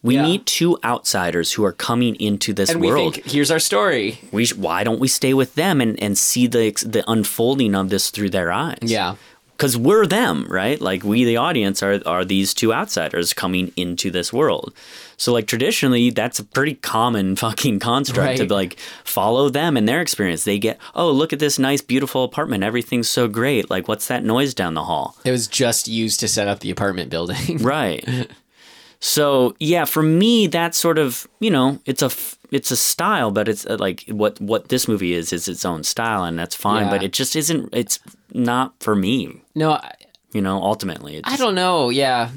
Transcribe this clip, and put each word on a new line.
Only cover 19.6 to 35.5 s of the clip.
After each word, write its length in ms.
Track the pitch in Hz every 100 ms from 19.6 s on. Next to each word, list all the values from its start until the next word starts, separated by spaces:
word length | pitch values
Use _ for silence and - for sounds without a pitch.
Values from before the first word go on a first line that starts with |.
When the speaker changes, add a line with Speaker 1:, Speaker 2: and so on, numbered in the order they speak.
| 165 135
Speaker 1:
and 120 | 107
their 120 | 147
experience. 420 | 175 - 98 82
They 160 | - 101
get, 200 | 110 - - -
"Oh, 160 | 170
look 200 | 139 160
at 60 | 143
this 220 | 151 139
nice, 200 | 135 139
beautiful 440 | - 127 135 135
apartment. 400 | 123 - 151 107
Everything's 440 | 98 120 117 123 117
so 200 | - 120
great. 420 | 107 127 131 90
Like, 160 | 92 90
what's 220 | 107 -
that 160 | 123
noise 280 | 107 117 139
down 220 | 123 90
the 80 | 78
hall?" 320 | 78 76 67 -
Speaker 2:
It 60 | 131
was 160 | 127 107
just 400 | - 123 113 -
used 320 | 113 110 -
to 60 | 113
set 200 | - 101
up 100 | 101
the 120 | 104
apartment 360 | 90 101 90 71
building. 480 | 82 87 135 165 165
<laughs> 40 |
Speaker 1:
Right. 640 | 113 151 113 71 - 123 123 - _ _ - - - _
So, 520 | - - 147 139 120 -
yeah, 260 | 156 175
for 180 | 151 -
me, 440 | 156 160 214 233 196
that's 320 | 170 170 -
sort 180 | 170 160
of, 300 | 143 120 - _
you 100 | 220
know, 300 | 143 127 139 -
it's 160 | 131
a 40 | 135
f-, 320 | - - - _
it's 180 | 139 -
a 60 | 123
style, 560 | - - 175 202 113
but 160 | 101 104
it's, 180 | 104 -
uh, 100 | 107
like, 240 | 98 87 -
what, 320 | 104 107 -
what 280 | 101 107 -
this 180 | 127 -
movie 260 | 107 90
is, 200 | 87 82
is 160 | 87
its 160 | 90